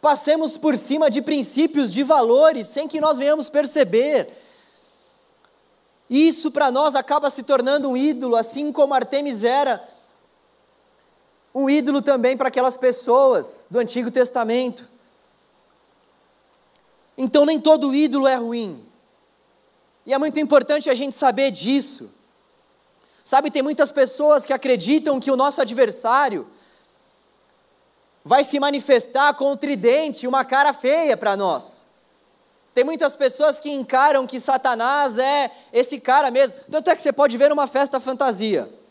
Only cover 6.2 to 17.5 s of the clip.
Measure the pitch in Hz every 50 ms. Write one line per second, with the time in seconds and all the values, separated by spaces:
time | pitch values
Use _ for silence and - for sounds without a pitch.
6.2 | 311 330 311 320 - 311 - 285 302 269 247 262 294 302 262 277 262 - 285 302
7.2 | 294 277 269 - 233 - 285 254 240 262 285 294 277 277 247 254 269 302 294 240
8.2 | 262 254 233 226 226 226 - 269 294 294 277 - 294 277 285 262 240 - - 277
9.2 | 294 285 254 208 208 233 247 277 285 269 233 - - - - _ _ _ _ _
10.2 | _ _ _ _ _ _ _ _ _ _ _ _ _ _ _ _ _ _ _ _
11.2 | _ _ _ _ _ _ _ 262 277 269 277 302 262 262 277 285 - 277 277 254
12.2 | 233 247 269 240 269 262 - 254 247 262 254 254 254 254 240 247 - 247 233 262
13.2 | 277 269 247 175 - - - - - _ 170 240 240 233 - 240 247 240 247 254
14.2 | 247 247 - 247 233 220 233 247 254 247 240 - - _ _ _ _ _ _ _
15.2 | _ _ _ _ _ _ _ _ _ _ _ _ _ _ _ _ _ _ _ _
16.2 | _ _ _ _ _ _ _ _ _ _ _ _ _ _ _ _ _ _ _ -
17.2 | 262 247 - 294 294 294